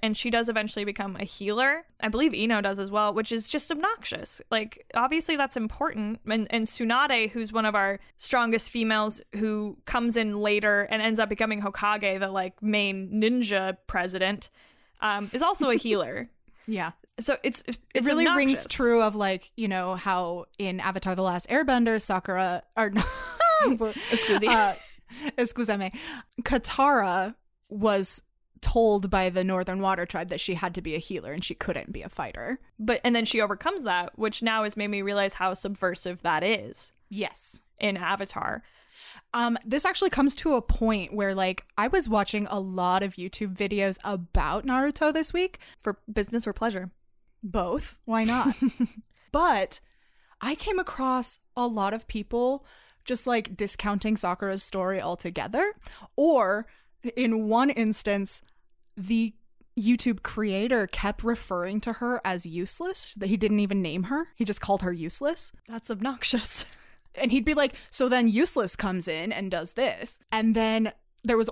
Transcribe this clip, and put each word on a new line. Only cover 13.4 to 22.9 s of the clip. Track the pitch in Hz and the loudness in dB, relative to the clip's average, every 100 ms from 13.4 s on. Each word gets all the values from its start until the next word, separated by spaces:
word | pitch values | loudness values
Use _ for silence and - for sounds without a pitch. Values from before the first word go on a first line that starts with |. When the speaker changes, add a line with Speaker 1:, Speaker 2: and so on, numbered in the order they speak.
| 220 202 190 185 - | 2 0 0 -4 -4
Speaker 1:
president, | 185 180 185 190 202 - - - _ _ _ | -4 -2 0 0 0 -8 -16 -20 _ _ _
um, | 214 208 208 | -2 0 -2
is | 254 | 0
also | 339 392 285 | 2 2 2
a | 233 | 2
Speaker 2:
<laughs> | |
Speaker 1:
healer. | 233 208 139 196 240 _ _ _ - | 2 0 0 -6 -10 _ _ _ -6
Speaker 2:
Yeah. | 214 165 - _ - | -4 -4 -8 _ -6
Speaker 1:
So | 226 277 | -2 0
it's, | - 240 - | 0 -2 -6
it's | 233 - | -10 -4
Speaker 2:
It | 262 254 | -2 2
really | 302 330 | 4 4
rings | 339 269 262 | 4 4 2
Speaker 1:
obnoxious. | - | 0
Speaker 2:
true | - 240 233 | 2 4 6
of, | 214 | 4
like, | 214 196 185 - - | 2 0 -2 -6 -4
you | 214 | -2
know, | 185 180 | 0 -2
how | 185 196 180 175 175 - - | -4 0 0 -2 -6 -10 -6
in | 196 185 | -4 -2
Avatar: | 190 190 190 | -2 -2 -2
The | 185 | 0
Last | 190 175 - | 0 0 0
Airbender, | 262 294 247 233 220 | 2 4 4 4 2
Sakura, | - 185 - 185 185 175 - - | 0 -2 -2 -2 0 -2 -4 -2
or | 220 | 0